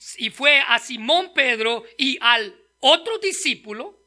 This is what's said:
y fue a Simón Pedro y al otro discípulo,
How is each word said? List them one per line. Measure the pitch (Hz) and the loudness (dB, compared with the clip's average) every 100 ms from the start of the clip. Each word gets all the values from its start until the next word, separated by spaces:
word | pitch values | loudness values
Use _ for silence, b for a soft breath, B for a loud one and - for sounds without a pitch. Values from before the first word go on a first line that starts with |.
| - - | -18 -10
y | 233 | -8
fue | - 285 285 - | 0 2 4 2
a | 233 | -2
Simón | - 233 226 339 370 | -2 -6 0 0 0
Pedro | - 262 226 226 233 - - | -2 0 0 -2 -4 -8 -4
y | 269 254 | -4 0
al | 233 233 208 - _ _ | 2 2 0 -12 _ _
otro | 269 330 453 453 | 4 4 2 -4
discípulo, | 381 - 294 220 214 208 370 - | -4 -4 -4 -6 -8 -12 -12 -18